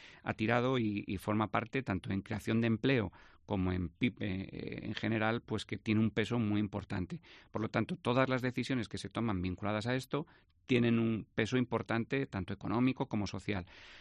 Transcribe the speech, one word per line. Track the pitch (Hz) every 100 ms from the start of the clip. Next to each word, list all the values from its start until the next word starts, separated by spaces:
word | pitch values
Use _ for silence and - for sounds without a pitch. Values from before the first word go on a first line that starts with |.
| - -
ha | -
tirado | - 110 120 123 127
y, | 110 101 -
y | 95
forma | - 107 107
parte | 110 113 139
tanto | 120 95 -
en | 98
creación | - 107 - 113
de | 117
empleo | 110 131 131 95 - - - -
como | 101 92
en | 90 85
pib, | - 123 -
eh, | 104 92 92 - - -
en | - 107
general, | 107 110 110 117
pues | - 107 -
que | -
tiene | - 110
un | 110
peso | 113 104 120
muy | 104 104
importante. | 107 104 - 98 87 170 - - -
Por | 107
lo | 110
tanto, | 120 110 180
todas | 123 123 127
las | 127
decisiones | 127 131 120 131 101
que | 95
se | 98
toman | - 117 92
vinculadas | 90 90 104 107 113
a | 131
esto | - 143 165 - _ _ -
tienen | 120 120 117
un | 113 110 -
peso | - 110 127
importante, | 120 113 113 113 113 139 139
tanto | 98 90
económico | 98 - 110 127 127 135
como | 107 98
social. | 101 - 101 87 - - -